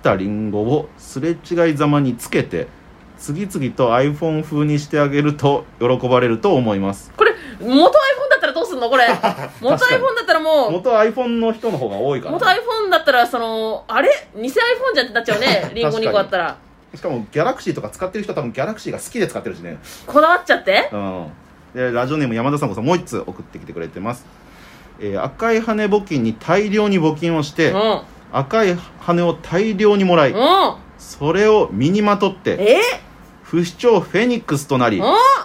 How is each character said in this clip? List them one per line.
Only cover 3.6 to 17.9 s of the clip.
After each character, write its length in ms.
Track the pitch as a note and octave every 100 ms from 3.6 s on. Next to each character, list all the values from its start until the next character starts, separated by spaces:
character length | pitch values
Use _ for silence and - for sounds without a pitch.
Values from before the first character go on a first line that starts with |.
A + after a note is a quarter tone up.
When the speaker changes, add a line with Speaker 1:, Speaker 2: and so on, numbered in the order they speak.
| B2+
Speaker 1:
と 200 | A2+ B2
iPhone 480 | A#2+ C#3+ D3 E3 D#3
風 240 | D#3 D3 D3+
に 120 | D3
し 80 | D3
て 120 | D3+
あ 80 | C#3+
げ 140 | C#3+
る 120 | D3
と 300 | D3 C#3 C#3+ - -
喜 80 | B2 B2+ B2
ば 120 | B2
れ 80 | B2
る 100 | A2+
と 160 | G3+
思 200 | D3 A#2
い 60 | G2
ま 120 | G2
す。 200 | G2 - -
Speaker 2:
こ 80 |
れ、 80 | G#4+ A4 C#4 G#3+
元 140 | G#3+
iPhone 80 | C4 F4+ C#5+ C5+ B4+ C5+
だ 60 | C5
っ 40 |
た 60 | D4+
ら 40 |
ど 100 | D4
う 40 | F4+
す 100 | C4+
ん 40 |
の？ 100 | A#3
こ 60 | C4
れ。 80 | A#3
Speaker 1:
<laughs> 80 | F#3
確 40 |
か 80 | A3
に。 60 | F3 C#3+ -
Speaker 2:
元 220 | A#3+ D#4 B4+
iPhone 300 | B4+ B4+ A#4
だ 60 |
っ 20 | G#4
た 80 |
ら 60 | D#4+
も 260 | D#4 D#4 A#3+
う。 60 |
Speaker 1:
元 180 | F3 B3+ A3
iPhone 280 | A3 A3+ A#3+ A#3
の 120 | A3+
人 180 | A3 A#3
の 80 | D#3+
方 100 | A#2
が 80 | G2
多 180 | B2+ C3+
い 40 |
か 60 | -
ら 60 |
ね。 60 | E4+
Speaker 2:
元 80 | G#4+
iPhone 440 | G4 A4+ A4+ G4+
だ 80 | E4
っ 60 |
た 80 | D#4
ら、 140 | B3+ A#3+
そ 120 | B3
の、 460 | A3+ A3 A3 A3 -
あ 140 | A3+
れ？ 80 | F4+ C#5+ - G#3
偽 60 | B3
iPhone 40 | G#4 A#4+ B4 C5
じ 60 | E4+
ゃ 40 |
ん 20 | B3
っ 20 |
て 60 |
な 60 | A3+
っ 20 |
ち 80 | A#3
ゃ 40 | G#3+
う 40 |
ね。 60 | B3+
Speaker 1:
<laughs> 0 |
確 160 | G#3
か 60 | D#3
に。 60 | A3+
Speaker 2:
リ 80 | A3+
ン 40 |
ゴ 80 | A3
二 100 | A3
個 80 | G#3
あ 40 |
っ 40 | G3
た 80 | F#3
ら。 200 | D#3+ - - _ _
Speaker 1:
し 60 | -
か 80 | F3+
も、 160 | B2 G2+
Galaxy 400 | C#3+ F3+ C4 -
と 80 | C#3+
か 80 |
使 180 | G#2+